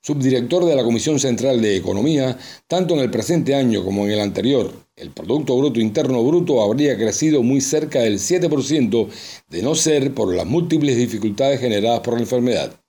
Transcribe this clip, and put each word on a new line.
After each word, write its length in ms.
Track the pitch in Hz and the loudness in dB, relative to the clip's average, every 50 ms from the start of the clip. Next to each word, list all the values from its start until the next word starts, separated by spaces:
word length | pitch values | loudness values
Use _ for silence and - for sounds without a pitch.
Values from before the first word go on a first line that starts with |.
subdirector 600 | - - 151 143 127 135 131 123 120 120 165 180 175 | -4 -4 -2 0 2 2 2 2 0 0 0 2 2
de 140 | 165 151 | 2 2
la 80 | 135 117 | 2 2
Comisión 340 | 117 117 110 - 156 156 135 | 2 0 0 0 0 0 0
Central 420 | 143 131 120 104 120 135 131 117 | 0 0 0 0 0 0 2 2
de 140 | 110 104 98 | 2 2 2
Economía, 640 | 95 85 95 95 101 117 156 160 143 131 131 123 - - - - - _ | 0 -2 -2 -2 0 0 0 2 2 0 -2 -4 -6 -12 -20 -20 -20 _
tanto 260 | _ 165 180 185 170 175 | _ -2 -2 0 0 0
en 80 | 147 | 0
el 100 | 131 113 | 0 0
presente 440 | - 113 110 143 175 165 - 131 139 | -2 -4 -2 0 -2 0 0 0 0
año 280 | 139 131 123 110 98 92 | 2 2 2 0 0 -2
como 220 | 95 98 101 101 | -2 -2 -2 0
en 80 | 101 107 | 0 0
el 80 | 107 | 0
anterior, 500 | 104 101 - - 98 127 139 127 104 - - - _ _ _ | -2 -2 -2 -2 0 2 2 2 0 -2 -6 -14 _ _ _
el 160 | - - - | -18 -18 -16
Producto 460 | - - - - 127 151 143 131 127 | -16 -14 -4 -2 -2 -2 0 0 0
Bruto 240 | 127 139 147 117 117 | 2 2 2 0 0
Interno 420 | 110 110 104 165 143 131 131 120 113 | 0 0 0 -2 -2 0 0 2 2
Bruto 400 | 135 160 175 170 170 143 120 107 | 2 2 2 2 2 2 2 2
habría 320 | 101 110 135 147 143 123 | 2 2 2 2 0 0
crecido 480 | 101 113 110 104 - 156 156 151 139 117 | 0 -2 -2 0 0 2 2 2 4 2
muy 160 | 120 139 139 | 2 2 0
cerca 400 | 135 - 160 156 156 156 - 139 | 0 0 -2 -2 -2 -2 -2 0
del 200 | 117 110 104 98 | 2 2 0 -2
siete 280 | - - 180 185 170 | 0 -2 0 0 2
por 160 | 165 151 139 120 | 0 0 -2 0
ciento 460 | - 151 156 123 101 107 117 104 - - - - - - - _ _ | 0 0 0 2 2 2 0 0 -2 -6 -18 -18 -18 -20 -20 _ _
de 140 | 80 87 104 | -8 -4 -2
no 120 | 139 160 | -2 0
ser 380 | 156 - 160 151 147 131 139 135 | 0 0 2 2 2 0 -2 -2
por 200 | - 113 92 90 | -2 -2 -2 -2
las 120 | 92 82 | -2 -2
múltiples 500 | 87 135 175 170 170 160 156 139 143 127 | 0 -2 -2 0 0 0 0 2 2 2
dificultades 640 | 117 113 107 110 104 104 110 101 101 135 139 139 120 | 0 0 -2 -2 -4 -4 -4 -2 0 0 0 0 0
generadas 400 | 123 123 107 101 104 113 120 117 | 0 0 0 0 2 0 0 0
por 140 | - 120 117 | -2 -2 -2
la 80 | 120 | -2
enfermedad. 500 | 117 110 127 123 120 123 113 82 67 - - _ _ | -2 0 0 0 2 0 0 0 -2 -6 -10 _ _